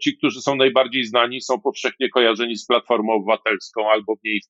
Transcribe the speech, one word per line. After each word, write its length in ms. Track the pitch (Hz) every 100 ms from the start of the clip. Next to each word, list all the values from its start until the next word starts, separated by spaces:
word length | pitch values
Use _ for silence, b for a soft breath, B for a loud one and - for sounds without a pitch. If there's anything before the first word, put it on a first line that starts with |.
ci, 160 | - 139
którzy 240 | 147 135
są 140 | 131 135
najbardziej 480 | 135 131 127 131
znani, 380 | 117 120 120 127
są 200 | - 123
powszechnie 480 | 135 - 123 - 123
kojarzeni 480 | 131 117 110 117 110
z 80 | -
Platformą 480 | 120 - 117 107
Obywatelską 760 | 110 95 110 110 101 - 113 107
albo 240 | 107 104 107
w 80 |
niej 180 | 110 107 -